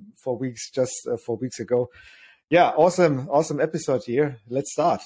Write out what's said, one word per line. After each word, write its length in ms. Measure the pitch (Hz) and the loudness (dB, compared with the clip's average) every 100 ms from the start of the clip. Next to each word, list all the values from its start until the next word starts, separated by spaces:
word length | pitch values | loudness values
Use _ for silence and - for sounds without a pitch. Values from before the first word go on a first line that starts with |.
| 104 - | -12 -12
four 200 | 131 117 | -8 -6
weeks, 340 | 131 113 - | -6 -8 -6
just, 360 | 135 123 - - | -2 -2 -4 -6
uh, 100 | 117 | -6
four 200 | - 113 | -6 -6
weeks 220 | 127 - | -6 -8
ago. 300 | 104 123 123 - - - - _ - | -2 -2 -2 -8 -20 -20 -20 _ 2
Yeah, 220 | 170 135 | 4 6
awesome, 580 | 151 175 180 165 131 143 | 4 4 4 2 2 0
awesome 320 | 143 160 147 | 0 0 -2
episode 400 | 160 160 - 127 | -2 -2 -2 -2
here. 340 | - 123 147 123 113 | 0 0 0 -4 -8
Let's 240 | 131 - | -6 -4
start, 280 | - 165 196 | 0 0 0